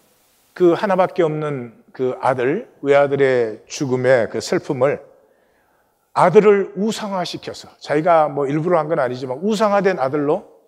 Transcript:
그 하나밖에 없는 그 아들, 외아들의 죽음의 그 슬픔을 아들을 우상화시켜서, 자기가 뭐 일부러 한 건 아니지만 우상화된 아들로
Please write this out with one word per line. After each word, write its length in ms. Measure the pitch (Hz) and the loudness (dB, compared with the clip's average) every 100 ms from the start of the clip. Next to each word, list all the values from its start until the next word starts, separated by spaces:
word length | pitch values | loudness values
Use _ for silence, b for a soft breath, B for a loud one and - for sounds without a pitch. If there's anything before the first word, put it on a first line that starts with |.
| _ _ _ _ _ | _ _ _ _ _
그 180 | - 180 | 2 2
하나밖에 500 | 165 202 185 180 - | 4 2 0 0 0
없는 600 | 160 151 151 135 120 - _ | -2 -2 -6 -6 -10 -16 _
그 240 | - 127 123 | -6 -4 -2
아들, 480 | 123 127 120 190 - _ | -2 0 0 -2 -6 _
외아들의 840 | 139 143 143 139 135 127 110 107 - | 2 2 2 2 2 2 -2 -6 -14
죽음의 640 | - 139 127 123 127 104 | -8 -4 0 2 2 2
그 100 | 113 | -6
슬픔을 640 | - 180 - 135 139 123 - _ _ _ _ _ _ _ _ _ _ | -4 -4 -4 -2 0 -2 -8 _ _ _ _ _ _ _ _ _ _
아들을 580 | - 175 202 208 202 185 | 0 4 6 6 4 0
우상화시켜서, 920 | 185 214 - 208 190 170 143 127 104 - _ | -4 -4 -4 -6 -6 -8 -10 -14 -16 -20 _
자기가 500 | - 151 175 165 151 | -4 0 4 4 2
뭐 200 | 143 139 | -2 -2
일부러 320 | 151 175 170 | -2 0 0
한 80 | 151 | 0
건 100 | 160 | -2
아니지만 400 | 123 127 131 131 | -2 -4 -8 -6
우상화된 640 | 202 214 214 202 190 175 | -4 0 0 2 0 0
아들로 500 | 135 147 143 185 - _ | -2 -2 -2 -2 -6 _